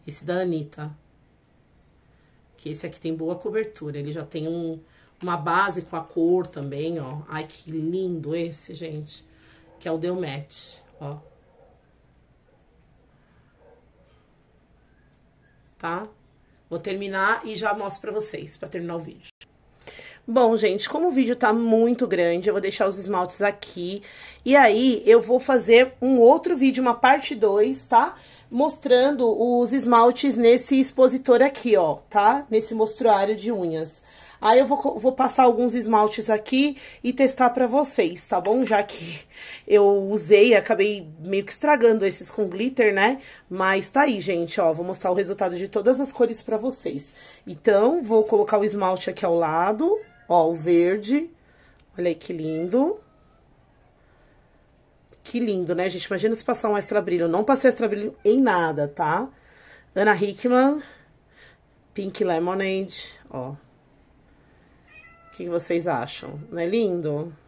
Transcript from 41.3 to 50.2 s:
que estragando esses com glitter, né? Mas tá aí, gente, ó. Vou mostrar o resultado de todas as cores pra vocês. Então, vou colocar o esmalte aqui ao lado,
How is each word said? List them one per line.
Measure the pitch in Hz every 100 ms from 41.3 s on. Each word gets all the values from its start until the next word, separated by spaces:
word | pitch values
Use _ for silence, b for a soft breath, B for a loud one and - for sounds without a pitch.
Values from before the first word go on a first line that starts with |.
| 196 202
que |
estragando | - 294 285 233 220 196
esses | 185 -
com | - 196
glitter, | 185 240 262 214
né? | 196 208 269 B B _
Mas | 185 190 190 185
tá | 269
aí, | 294 208
gente, | 165 170 170 -
ó. | 170
Vou | 156 175
mostrar | 185 185
o | 185
resultado | 185 202 190 175
de | 196
todas | 214 202 254
as | 269
cores | - 233 220
pra | - 214
vocês. | 247 254 - - - B B B -
Então, | 160 - 202 226 349
vou | 226 220 214
colocar | 220 208 214
o | 208
esmalte | 202 185 185 -
aqui | 180 190
ao | 170
lado, | 160 160 185 214 330 427 - _